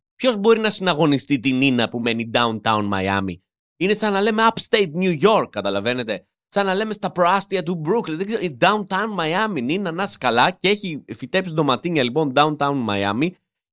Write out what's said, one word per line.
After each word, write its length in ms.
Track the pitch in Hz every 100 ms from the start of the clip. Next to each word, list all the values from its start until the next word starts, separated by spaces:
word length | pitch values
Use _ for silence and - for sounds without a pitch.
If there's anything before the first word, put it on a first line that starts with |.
| _ -
Ποιος 220 | 254 214
μπορεί 220 | 202 226
να 100 | 220
συναγωνιστεί 720 | 202 185 151 160 139 - 139
την 180 | 131 127
Νίνα 320 | 139 123 113
που 100 | 120
μένει 300 | 117 117 117
Downtown 560 | 117 120 110 110 107 101
Miami; 420 | 98 95 98 95 85 _ _ _ -
Είναι 160 | 180
σαν 200 | 208 214
να 80 | 196
λέμε 220 | 208 220 226
Upstate 420 | 226 - 220 190
New 260 | 151 190 156
York, 280 | 196 208 120
καταλαβαίνετε; 720 | 104 98 101 104 123 113 98 - _ _
Σαν 160 | - 196
να 80 |
λέμε 200 | 185 214
στα 180 | 208 185
προάστια 520 | - 175 196 - 190
του 180 | 170 180 151
Brooklyn. 280 | 214 170
Δεν 120 | 156 202
ξέρω, 160 | 226
η 160 | 180 127
Downtown 540 | 175 214 190 190 220 196
Miami, 440 | 156 175 220 170
Νίνα, 280 | 120 180 196
να 120 | 165
είσαι 140 | 196 -
καλά. 300 | 127 117 139
Και 200 | 180 180
έχει 340 | 202 190 151 - -
φυτέψει 380 | 135 185 185
ντοματίνια, 500 | 160 147 123 175 165
λοιπόν, 280 | 123 131 156 131
Downtown 500 | 151 151 143 143 113
Miami. 400 | 101 101 104 165 - _ _ _